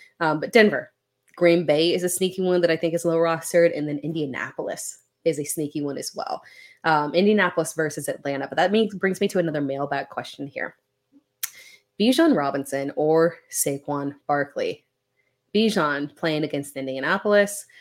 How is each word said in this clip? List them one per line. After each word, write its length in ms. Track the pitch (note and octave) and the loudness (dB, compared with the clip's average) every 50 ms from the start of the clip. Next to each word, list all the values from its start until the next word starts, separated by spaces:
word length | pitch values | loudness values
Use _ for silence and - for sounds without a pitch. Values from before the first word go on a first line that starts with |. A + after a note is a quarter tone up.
| - _ _ - | -20 _ _ -2
Um, 200 | E3+ D#3 D3+ D#3 | 0 0 0 0
but 120 | C#3+ - | 0 4
Denver, 400 | - A#3 G#3+ G#3 C#3+ - - - _ _ _ _ _ _ _ _ _ | 6 6 6 6 4 0 -4 -8 _ _ _ _ _ _ _ _ _
Green 300 | - F3 E3+ E3+ F3 E3 | 2 4 4 4 4 4
Bay 280 | D3+ D3 D3+ E3 F3 E3 | 2 2 2 2 2 2
is 100 | F3+ F3+ | 0 0
a 60 | F3+ | -2
sneaky 320 | - - F#3 F3+ F#3 F#3+ | -2 -2 -2 -2 -2 -2
one 200 | F#3 F3+ F3+ F3 | 0 2 2 2
that 100 | E3+ E3+ | 2 2
I 40 | D#3+ | 2
think 180 | D#3+ F3 E3 E3 | 0 0 -2 -2
is 120 | E3 - | -2 0
low 120 | E3+ E3 | 0 0
rostered, 580 | E3 E3 E3 D#3+ D#3+ - - - E3+ E3+ E3+ - | 2 2 2 0 -2 -2 0 2 4 4 4 2
and 100 | D3 D3 | 0 -4
then 120 | D3 D3 C#3+ | -4 -4 -4
Indianapolis 1000 | - D#3 D#3 D#3+ D3 C3+ B2 B2+ - C3 - - - - F3 - - - - - _ _ _ _ - | -6 -6 -4 -4 -4 -4 -4 -6 -8 -8 -8 -8 -8 -8 -8 -8 -10 -12 -14 -16 _ _ _ _ -2
is 140 | E3 D3+ D3 | -2 -2 -2
a 40 | C#3+ | -4
sneaky 380 | - - E3+ D3+ C#3+ - D3+ | -6 -6 -6 -6 -6 -6 -6
one 160 | C#3+ C#3+ C#3 | -6 -6 -6
as 160 | - - - - | -8 -10 -10 -10
well. 260 | - - - - - - - - - - - _ _ - | -10 -8 -8 -8 -10 -12 -16 -20 -20 -20 -20 _ _ 0
Um, 300 | E3 D#3 D3 D3 D3 C#3+ | 2 2 2 2 0 2
Indianapolis 600 | F3 G3+ G#3 G#3+ G3+ F#3 F3 - E3+ D#3+ - - | 2 4 4 4 4 2 2 0 -2 -4 -2 -2
versus 340 | E3 D#3 D3+ - D3+ C#3+ | -4 -4 -4 -4 -6 -6
Atlanta, 400 | - - - - C#3+ C#3 C3+ C#3 | -6 -6 -6 -6 -6 -6 -6 -6
but 100 | - D3 | -4 0
that 140 | D#3 F3+ F#3 | 0 2 2
means, 220 | G#3 A3+ A3 G#3+ G3+ | 2 2 2 0 -2
brings 260 | F3 - F#3+ F#3 - | -2 -2 -2 0 0
me 60 | G3+ G3 | -2 0
to 100 | - F#3 | 0 0
another 220 | E3+ E3 D3+ D3 | 0 0 0 -2
mailbag 480 | C#3+ C3+ C#3 C#3 C#3+ C#3 C#3+ C#3 C#3 - | -2 -2 -4 -4 -4 -4 -4 -4 -6 -6
question 380 | - B2 B2 - - - C#3 | -8 -10 -10 -10 -12 -12 -14
here. 280 | C#3+ - - - - - _ _ _ _ _ _ _ C#4 C#4+ _ _ _ _ - - - - - - - _ _ _ _ - | -10 -8 -8 -10 -10 -10 _ _ _ _ _ _ _ _ _ _ _ _ _ -12 -12 -12 -16 -20 -20 -20 _ _ _ _ 0
Bijan 360 | G3+ B3 B3+ D#4 E4 D#4+ A#3+ | 2 4 4 6 4 4 4
Robinson 580 | D#3 C#3+ C#3 - C#3 C3+ - C3+ C#3 C#3 C#3 - | 4 2 0 -2 -4 -4 -4 -4 -4 -4 -4 -4
or 420 | - D3+ D#3 D#3+ E3 E3 E3+ - - _ _ | -2 2 4 4 4 4 4 2 -4 _ _
Saquon 640 | - - - - C#3 C#3 - D3 C#3+ C#3+ C#3+ C#3 C#3+ - _ | -6 -4 -2 -2 -4 -4 -4 -6 -6 -4 -4 -6 -8 -8 _
Barkley? 580 | - D3 C#3+ C#3+ C#3+ - B2+ F#2+ F2 - - _ _ _ _ _ _ _ _ _ _ _ _ _ _ - | -2 0 0 -2 -2 -4 -4 -4 -4 -6 -8 _ _ _ _ _ _ _ _ _ _ _ _ _ _ 0
Bijan 640 | G#3 A3+ G#3+ G#3+ G3 D#3 D3 C#3+ C#3+ D3 D3+ - | 2 2 2 2 2 0 0 0 -2 -4 -8 -6
playing 280 | _ - D#3+ D#3 D3+ D#3 | _ -4 -2 0 -2 -2
against 340 | C#3+ - C#3+ C#3 - - | -2 -4 -6 -8 -8 -10
Indianapolis 880 | C3+ C3+ C3 C3 C3 C3+ D#3+ F#3 G3+ - G#3 G#3 G3+ G3+ G3+ - - - - _ - | -10 -8 -6 -6 -4 -2 -2 -2 0 2 4 4 4 4 2 -2 -8 -14 -16 _ -20